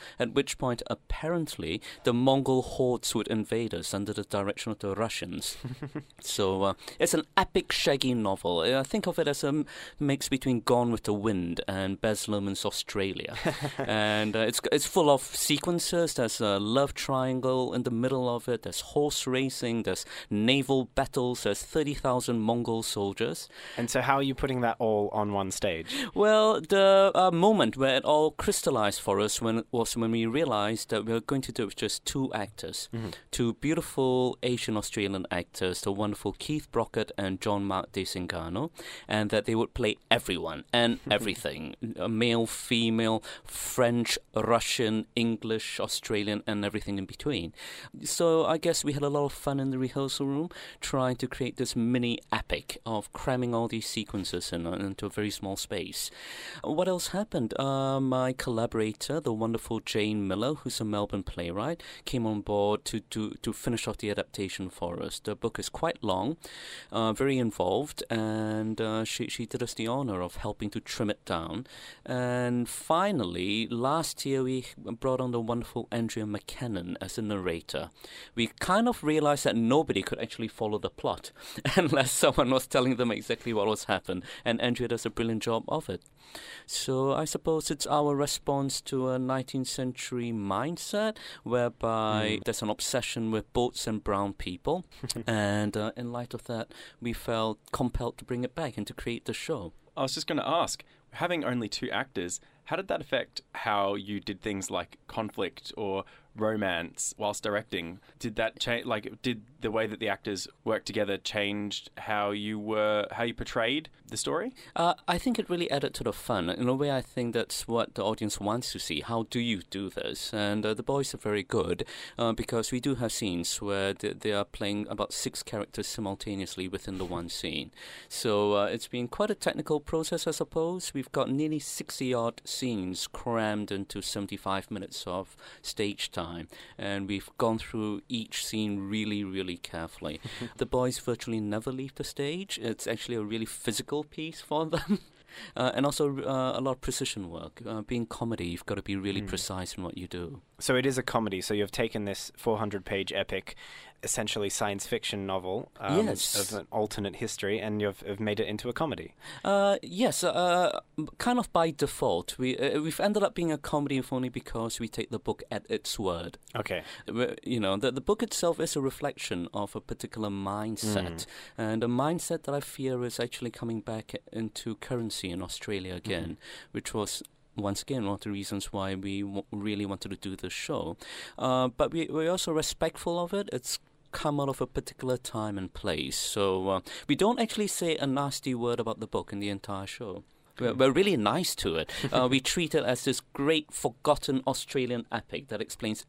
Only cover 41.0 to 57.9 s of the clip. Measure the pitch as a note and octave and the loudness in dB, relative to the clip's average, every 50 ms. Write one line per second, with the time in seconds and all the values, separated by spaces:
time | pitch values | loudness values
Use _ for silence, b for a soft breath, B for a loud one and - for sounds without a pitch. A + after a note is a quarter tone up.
41 | - - G#2 G2+ A2+ G#2 E2+ - - C#2+ C#2 D2+ D#2 C#2 - - - A2 - - | 0 2 2 2 2 0 -2 -2 -4 -4 -4 -4 -8 -10 -8 -8 -8 -8 -6 -4
42 | E2+ G#2+ A2+ A2 A#2+ A#2+ A#2 A2+ A2+ A2 - - - - B2 A2+ A#2 A2+ A2+ A2+ | -2 -2 2 2 4 4 4 4 2 0 -2 -6 -2 0 2 4 4 4 4 4
43 | A2+ A2 A2 G#2+ B B B B B - - - - - - - B2 A#2+ A#2+ A#2+ | 4 4 2 2 B B B B B -12 -10 -8 -6 -2 2 4 6 6 6 4
44 | A2+ - - - - _ - G#2+ G#2 G#2+ A#2 A2+ - - - - A#2+ A2 A2 A2 | 2 2 0 -2 -4 _ -2 0 4 4 4 4 4 2 0 2 2 2 2 2
45 | G#2+ - _ B2 A#2 A#2 A2+ G#2+ - A2 A2 A2 - - - - G2+ - - - | 0 -2 _ 2 2 2 2 0 0 -2 -2 -2 -2 -6 -4 -4 -4 -2 -2 -4
46 | - - A2+ G#2 G#2 G#2 G#2+ G2+ - - G#2 G#2 G2+ G2+ G2+ G#2+ - - G2+ G2 | -2 -2 0 0 0 0 -2 -2 -2 -2 -2 0 0 0 -2 -4 -4 -4 -4 -4
47 | F#2+ - - - - D3 C3+ F#2+ E2+ D#2 B B B B B B B B - - | -4 -6 -10 -6 -4 -2 -2 0 -2 -4 B B B B B B B B -14 -10
48 | - - - - E3+ E3 D#3+ E3 D#3+ - D#3+ D#3+ - E3+ D#3+ - - C#3+ C#3 C#3 | -6 -4 0 2 4 6 6 6 6 4 2 2 2 2 2 2 0 0 0 0
49 | C#3+ C#3+ C#3+ D3 C#3+ C#3 - - - D3 C#3 C#3 C3+ C3+ C3 B2+ C3 B2+ - C#3 | 0 2 2 2 2 0 -2 -2 -2 -2 0 0 0 0 0 0 -2 -2 0 -2
50 | C3+ C3 - - C#3+ C#3 C#3 C#3+ E3 F3 B B B B B B - - - C3+ | -2 -2 -2 -2 -2 0 0 0 -2 -4 B B B B B B -6 -2 0 2
51 | B2+ B2+ B2+ - - B2+ - - C3 B2 - - B2+ A#2 - B2 A2+ A#2 B2 B2+ | 2 2 2 0 -2 -4 -2 -2 -4 -4 -2 -2 -2 -2 0 2 2 4 4 4
52 | A#2+ A#2+ A#2 - - - G#2+ G#2+ - - - - - - - - - A2+ A2+ G#2 | 2 2 0 -2 -2 -2 -2 -2 0 -2 -2 -4 -2 -8 -12 -10 -6 -4 -4 -4
53 | - - - - - C#3+ B2+ B2 B2 A#2+ A#2 A2+ A#2+ A2+ A2+ A2+ - - - A2+ | -4 -6 -10 -6 -2 0 0 2 2 2 2 2 0 0 -2 -4 -4 -2 -4 -4
54 | G#2 - - G2+ F2+ - - F2+ - - F2 E2+ E2 E2 F2+ F#2 G2 G2 G2 - | -4 -2 -4 -4 -4 -2 -4 -4 -4 -4 -4 -4 -2 -2 -2 -2 -4 -4 -4 -6
55 | - G2 - - G#2 G#2 - - G#2 G2 G2 - - - G#2+ F#2+ E2+ F#2 - - | -6 -6 -4 -2 -2 -2 -4 -4 -6 -6 -4 -6 -6 -4 -4 -6 -6 -6 -6 -6
56 | - - B B B B B B B B B B - - D3+ D#3+ F3+ F#3 F#3 F3 | -6 -6 B B B B B B B B B B -4 -2 2 2 2 2 2 0
57 | - - - F#3+ G#3+ - - E3 A#2+ G#2+ - - C3+ C#3 C3+ C3+ C3+ C3+ | -2 -2 -2 -2 -2 -2 0 -2 0 0 0 0 0 0 2 2 2 2